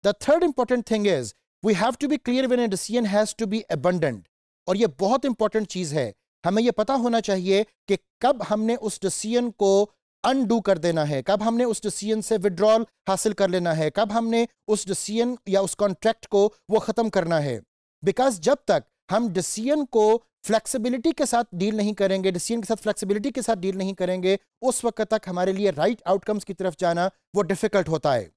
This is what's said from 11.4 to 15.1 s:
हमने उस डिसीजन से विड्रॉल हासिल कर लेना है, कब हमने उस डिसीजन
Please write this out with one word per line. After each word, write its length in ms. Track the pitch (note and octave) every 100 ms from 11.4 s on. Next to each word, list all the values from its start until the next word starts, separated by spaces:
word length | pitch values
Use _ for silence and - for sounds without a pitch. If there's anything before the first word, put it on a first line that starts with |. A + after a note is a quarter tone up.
हमने 220 | A3 A#3 B3
उस 180 | G#3+
डिसीजन 380 | G#3 - G3+ A3
से 160 | - A3
विड्रॉल 480 | G3+ E3+ G#3+ A3 A3+ _ -
हासिल 260 | F#3+ A3
कर 160 | G3+ G3
लेना 240 | F3+ F3
है, 160 | D#3+ D#3
कब 220 | - G#3+
हमने 360 | A3 A3+ A#3 A#3 _ -
उस 200 | G#3 F#3
डिसीजन 500 | G3 -